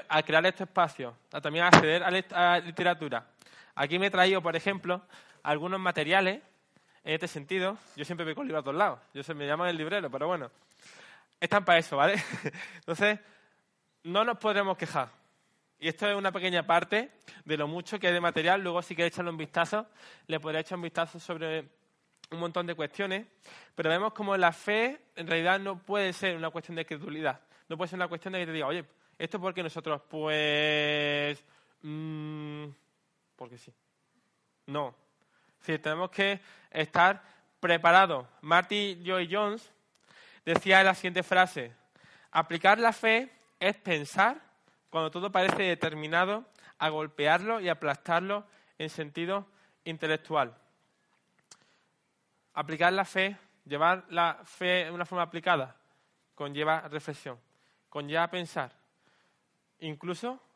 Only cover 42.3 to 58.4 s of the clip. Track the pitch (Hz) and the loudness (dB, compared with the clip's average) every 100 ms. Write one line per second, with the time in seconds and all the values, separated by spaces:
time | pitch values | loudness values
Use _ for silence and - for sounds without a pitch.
42.3 | 156 160 170 190 214 226 220 226 226 262 | -2 0 2 4 6 4 2 2 2 0
43.3 | _ _ - 185 208 - 160 143 180 214 | _ _ -4 -2 -2 -2 -4 -2 2 2
44.3 | 302 - _ _ _ _ 165 160 175 190 | 2 -12 _ _ _ _ -4 -2 -4 -2
45.3 | 190 190 196 190 160 160 151 151 170 185 | 2 2 2 0 0 -2 -6 -2 0 0
46.3 | 214 254 _ - - 156 156 156 - 147 | -2 -8 _ -20 -4 -4 -2 -6 0 2
47.3 | 175 202 226 185 160 151 139 - 170 185 | 2 2 -4 -2 -2 -2 -4 -2 -2 -2
48.3 | 208 202 _ _ - 160 - 147 147 170 | -6 -8 _ _ -12 -12 -10 -10 -8 -4
49.3 | 196 196 _ _ _ - 160 160 156 156 | -6 -8 _ _ _ -12 -6 -4 -4 -2
50.3 | 156 123 - _ _ _ _ _ _ _ | 0 0 -4 _ _ _ _ _ _ _
51.3 | _ _ - _ _ _ _ _ _ _ | _ _ -20 _ _ _ _ _ _ _
52.3 | _ _ - 147 156 175 190 190 190 196 | _ _ -10 -8 0 2 2 -2 0 -2
53.3 | 202 _ _ - 143 160 185 - 170 170 | -4 _ _ -6 2 2 2 0 0 0
54.3 | 147 101 - 180 180 165 170 175 180 170 | 0 -10 -4 0 0 0 -6 -6 -4 -4
55.3 | 170 185 160 131 - _ _ _ _ _ | -2 2 2 0 -10 _ _ _ _ _
56.3 | - 143 143 151 160 151 151 151 143 143 | -12 -8 -2 0 0 -2 -10 -10 -12 -12
57.3 | 120 _ _ _ _ _ 147 143 160 170 | -16 _ _ _ _ _ -12 -4 -2 -2
58.3 | 180 | -4